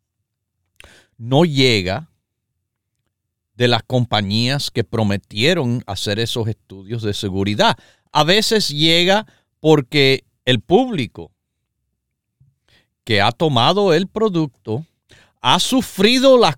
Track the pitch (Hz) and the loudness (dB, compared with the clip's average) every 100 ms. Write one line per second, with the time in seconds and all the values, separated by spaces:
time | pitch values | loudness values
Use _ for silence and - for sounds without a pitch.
0 | _ _ _ _ _ _ _ _ - - | _ _ _ _ _ _ _ _ -20 -20
1 | _ - 117 135 175 135 127 110 90 110 | _ -16 0 2 2 2 2 2 0 -6
2 | 160 _ _ _ _ _ _ _ _ _ | -10 _ _ _ _ _ _ _ _ _
3 | _ _ _ _ _ - 123 117 - 127 | _ _ _ _ _ -2 0 0 -2 -2
4 | 120 110 98 107 120 143 - - 107 110 | 0 -2 0 -2 -2 -4 -4 -6 -4 -2
5 | 104 101 - 104 135 180 123 120 - 95 | -2 -4 -6 -2 0 0 -2 -6 -8 -8
6 | - 101 117 123 113 107 _ 95 95 113 | -6 -4 -4 -4 -6 -8 _ -20 -12 -8
7 | 110 101 101 95 98 104 220 156 _ _ | -6 -6 -6 -4 -2 0 0 -2 _ _
8 | _ 147 156 208 214 220 165 147 160 165 | _ 0 2 2 2 -2 -2 0 2 2
9 | 175 202 220 _ _ _ 156 151 123 147 | 2 0 -2 _ _ _ 2 2 2 0
10 | 135 135 - _ - 123 - 190 262 185 | 2 0 -4 _ -2 -2 2 0 0 -4
11 | 110 - 82 _ _ _ _ _ _ _ | -8 -12 -20 _ _ _ _ _ _ _
12 | _ _ _ _ _ _ _ _ _ _ | _ _ _ _ _ _ _ _ _ _
13 | - 104 104 - 160 123 131 190 196 160 | -2 0 0 0 0 2 2 2 2 0
14 | 196 214 220 170 151 - - 113 160 _ | -2 -2 -2 -2 -4 -8 -8 -8 -10 _
15 | _ - _ _ 123 170 - 262 - - | _ -20 _ _ 0 2 2 -2 -2 0
16 | 208 254 269 247 190 | 2 4 4 4 4